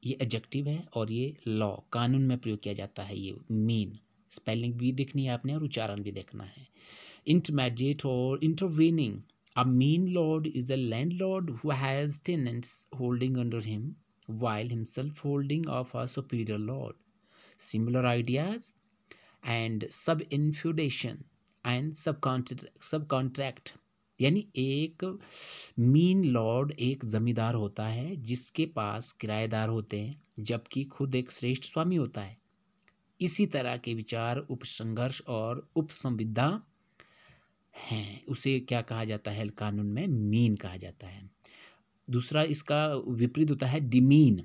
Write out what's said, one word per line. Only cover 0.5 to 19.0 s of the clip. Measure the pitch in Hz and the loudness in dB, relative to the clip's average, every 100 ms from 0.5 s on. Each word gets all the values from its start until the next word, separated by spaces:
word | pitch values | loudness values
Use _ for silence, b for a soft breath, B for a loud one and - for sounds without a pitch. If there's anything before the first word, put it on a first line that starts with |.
| 135 143 | -4 -2
है | 151 - | -4 -4
और | - 110 | -4 -2
ये | 113 131 147 - | -2 -4 -4 -2
लॉ, | 110 107 95 - | 0 0 -2 -6
कानून | 120 120 135 | 0 2 4
में | 131 127 | 4 2
प्रयोग | 120 104 | -2 -4
किया | - | -4
जाता | 101 98 - | -6 -8 -10
है | 98 104 | -8 -8
ये | 95 - - | -8 -10 -4
मीन। | 110 110 113 101 104 _ _ _ | 0 2 2 0 -6 _ _ _
स्पेलिंग | - - 117 120 | -10 -4 -2 -2
भी | 120 123 | -2 -2
देखनी | 131 135 143 135 | 0 -2 -2 -2
है | |
आपने | 120 135 151 | -2 -2 -4
और | |
उच्चारण | 151 113 110 101 | -2 -2 -4 -4
भी | 101 | -6
देखना | 101 95 107 | -8 -12 -14
है। | 101 117 131 B B B B B - | -14 -16 -20 B B B B B 2
इंटरमीडिएट | 165 - 147 127 117 131 143 143 | 4 4 2 2 2 0 0 0
और | 127 127 135 | 2 2 2
इंटरवीनिंग, | 156 160 190 151 160 165 127 101 - _ - - | 2 2 0 4 4 6 0 -2 -10 _ -6 2
A | |
mean | 127 127 135 165 | 4 6 6 4
lord | 185 180 160 160 156 | 2 2 2 2 -2
is | 139 123 | -4 -2
a | 135 | -2
landlord | 123 113 151 175 190 190 175 | 0 0 -2 -2 -2 -2 -4
who | 117 151 | -4 -4
has | 135 135 135 147 143 - | -2 0 0 -2 -4 -4
tenants | 175 127 117 120 - - 127 | -2 -2 -2 -4 -6 -10 -6
holding | 123 123 131 127 120 | -2 0 0 0 0
under | 117 | -2
him | 107 107 127 196 _ _ - | -4 -4 -6 -10 _ _ -10
while | 113 120 107 117 | -2 -2 0 -2
himself | 120 110 - 139 147 147 | -4 -6 -6 -6 -6 -2
holding | 143 139 151 160 | -2 0 -2 -2
of | 127 127 123 | -4 -6 -6
a | 127 - | -6 -6
superior | 139 120 110 107 | -4 -4 -2 -4
lord. | 107 135 131 - _ _ b b b b | -4 -6 -8 -12 _ _ b b b b
Similar | - 110 113 123 123 120 120 | -6 0 2 4 4 2 2
ideas | 127 165 226 - - _ _ | 0 0 -4 -10 -20 _ _